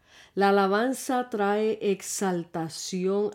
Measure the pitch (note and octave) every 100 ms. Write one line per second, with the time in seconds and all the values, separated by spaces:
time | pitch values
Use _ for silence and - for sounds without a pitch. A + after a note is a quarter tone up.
0 | _ - - F#3+ G3 G3+ F#3+ G3+ B3+ B3+
1 | - B3 B3 G#3+ G3+ G#3 A3 G#3+ G#3 F#3+
2 | - - G3 F3+ E3 E3+ D#3+ - - F#3
3 | F#3 G3+ G#3